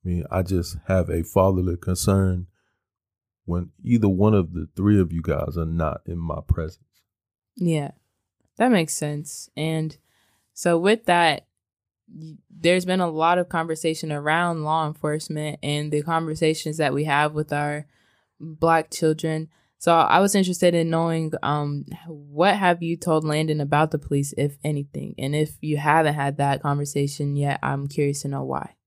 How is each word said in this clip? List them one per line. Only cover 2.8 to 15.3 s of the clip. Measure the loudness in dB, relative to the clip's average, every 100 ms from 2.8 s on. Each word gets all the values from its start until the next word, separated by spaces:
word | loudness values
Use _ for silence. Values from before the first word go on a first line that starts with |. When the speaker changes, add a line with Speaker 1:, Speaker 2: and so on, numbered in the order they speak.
| _ _ _ _ _ _ -4
Speaker 1:
when | -4 -4 _
either | 0 4 4
one | 4 4 4
of | 2
the | -6 -8 0
three | 4 4
of | 4
you | 0
guys | -2 -2 -2 -4
are | -2
not | 0 -2 -4 -8
in | -8
my | -6 -8 -2
presence. | -2 -2 -10 _ _ _ _ _ _ _ -4
Speaker 2:
Yeah, | -2 -2 -4 _ _ _ _ _ _ 0
that | 2
makes | 4 2
sense. | -4 -6 -6 -10 -16 -14 -6
And | -4 -2 -4 -8 _ _ _ _ _
so | -4 0 2
with | 2 2 2
that, | 4 4 2 _ _ _ _ _ _ _
y-, | -18 -18 -20 _
there's | -2 2 2 2
been | 0
a | 0
lot | 2 2 2
of | 0
conversation | -4 -4 -2 -2 -2 -4
around | -4 0 0 0 -2
law | 0 0 -2
enforcement | -4 -4 -4 -6